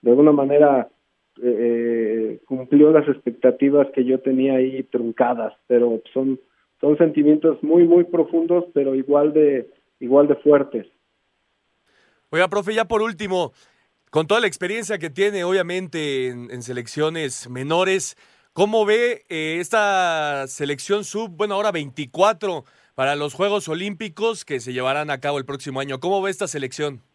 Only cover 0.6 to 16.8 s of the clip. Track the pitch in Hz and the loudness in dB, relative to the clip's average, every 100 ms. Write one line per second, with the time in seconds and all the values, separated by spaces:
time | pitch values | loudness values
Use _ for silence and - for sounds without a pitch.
0.6 | 147 135 113 _ _ _ _ _ 123 113 | 6 4 0 _ _ _ _ _ -2 0
1.6 | 120 117 117 117 110 113 110 110 _ 131 | 0 0 0 0 0 -2 -4 -6 _ -10
2.6 | 127 143 151 156 147 131 - 117 127 123 | 2 6 8 6 2 -2 -4 0 0 2
3.6 | 139 143 139 - 127 131 135 131 135 131 | 2 4 2 0 0 0 0 0 0 2
4.6 | 131 131 127 123 117 113 123 120 110 - | 0 -2 -6 -4 -4 -2 -2 0 -6 -10
5.6 | _ 123 120 113 - - 131 131 _ _ | _ 2 2 -2 -6 -4 -2 -4 _ _
6.6 | _ _ 143 151 170 151 147 151 160 135 | _ _ 0 2 2 4 4 4 4 0
7.6 | 147 170 170 175 175 175 151 165 165 175 | 2 4 6 6 4 0 0 0 0 0
8.6 | 175 147 135 135 135 143 151 151 151 135 | 0 -2 0 -2 0 2 2 4 2 2
9.6 | 117 _ _ _ 123 135 - 143 - 143 | -6 _ _ _ 2 4 4 2 4 4
10.6 | 139 117 101 _ _ _ _ _ _ _ | 2 -6 -10 _ _ _ _ _ _ _
11.6 | _ _ _ _ _ _ _ 156 180 208 | _ _ _ _ _ _ _ 0 2 0
12.6 | 190 220 220 226 220 175 202 185 156 _ | -2 -2 0 0 -2 -4 -4 -2 -4 _
13.6 | _ _ _ _ _ 151 160 214 220 - | _ _ _ _ _ -4 0 0 0 -4
14.6 | 180 220 196 208 160 135 196 202 175 190 | -8 -6 -6 -8 -8 -2 -2 0 -2 -2
15.6 | 170 180 185 165 151 135 127 123 120 123 | -2 -6 -8 -6 -4 -4 -4 -8 -14 -14
16.6 | 117 123 | -10 -10